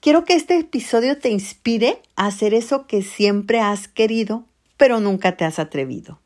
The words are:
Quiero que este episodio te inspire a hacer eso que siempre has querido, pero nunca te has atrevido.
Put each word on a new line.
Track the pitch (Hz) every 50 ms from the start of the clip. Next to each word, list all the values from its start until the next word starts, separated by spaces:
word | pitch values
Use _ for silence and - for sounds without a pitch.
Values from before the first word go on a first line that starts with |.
Quiero | - 302 302 330 339
que | - 359
este | 330 294 - 359
episodio | 349 320 330 - 247 220 - - 226 233 262 285
te | 285 - 254
inspire | 214 202 196 - - _ _ - 233 226 214 247 440 - _ _ _
a | - 196
hacer | 202 196 202 220 214 208
eso | 226 233 233 277 269 269 _
que | - 208 196
siempre | 196 - - 208 202 202 202 202 202 233 233
has | 220 202 208 196 -
querido, | - _ - 220 220 226 226 220 202 214 233 240 _ _ _ _ _ _
pero | _ 285 262 247 226
nunca | 208 202 196 185 - 185 180
te | - 175
has | 160 156 -
atrevido. | 156 151 - 143 135 131 123 - - - 160 _ _